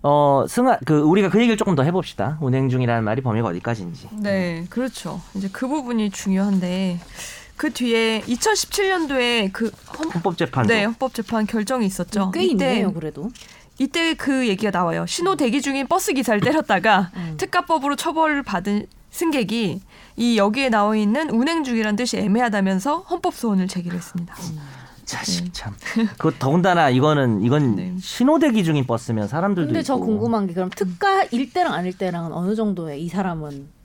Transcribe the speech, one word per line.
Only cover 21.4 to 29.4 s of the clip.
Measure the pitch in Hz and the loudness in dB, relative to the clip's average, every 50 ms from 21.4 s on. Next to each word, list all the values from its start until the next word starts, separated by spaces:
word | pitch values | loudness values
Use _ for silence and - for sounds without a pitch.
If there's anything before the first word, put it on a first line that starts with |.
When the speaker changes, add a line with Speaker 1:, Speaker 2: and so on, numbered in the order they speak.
| 247 311 339 330 294 | 2 2 0 -2 -2
Speaker 2:
중이란 | 262 240 226 220 214 208 | -2 -2 0 0 0 0
뜻이 | 208 247 233 - | -2 -2 -2 -2
애매하다면서 | 190 190 208 196 226 247 233 208 208 190 190 190 185 190 277 294 339 381 - | -2 0 2 2 2 2 2 2 0 0 2 0 0 0 -2 -4 -4 -4 -6
헌법 | 349 349 - 359 - | -6 -4 -2 -4 -4
소원을 | - - 233 202 190 180 | -2 -4 0 0 0 0
제기를 | 190 - 185 170 175 175 | -2 -4 -6 -6 -6 -8
했습니다. | 180 160 - - 175 175 180 - - 180 170 | -8 -10 -8 -8 -8 -8 -8 -12 -14 -12 -12
Speaker 3:
음. | 160 151 147 139 131 131 127 - - - - | -12 -12 -14 -16 -18 -20 -20 -20 -20 -18 -12
Speaker 1:
자식 | - - - - - 185 175 175 | -10 -10 -6 -4 -4 -4 -4 -4
Speaker 2:
네. | 180 175 | -6 -10
Speaker 1:
참. | - - 107 98 - - - - 226 226 202 - - | -10 -12 -12 -12 -12 -12 -6 -2 -2 -2 -2 -4 -2
그 | - 160 147 | -2 -2 -2
더군다나 | - 127 135 143 180 175 196 180 170 160 139 | 0 -2 2 2 4 4 4 4 4 4 4
이거는, | 123 127 135 151 151 147 135 123 110 98 | 4 4 4 4 4 4 2 2 2 2
이건 | 101 120 135 151 147 127 101 | 2 2 4 4 2 2 0
Speaker 2:
네. | 92 90 92 180 185 | 0 -2 -6 -8 -8
Speaker 1:
신호 | 185 - - - 247 269 311 | -8 -10 -2 2 4 4 6
대기 | 320 330 294 226 220 180 | 6 4 4 4 2 2
중인 | 165 156 147 127 | 2 2 0 2
버스면 | 127 117 110 - - 117 110 104 | 0 -2 -4 -2 -2 -2 -2 -2
사람들도 | 101 117 160 | -2 -2 -2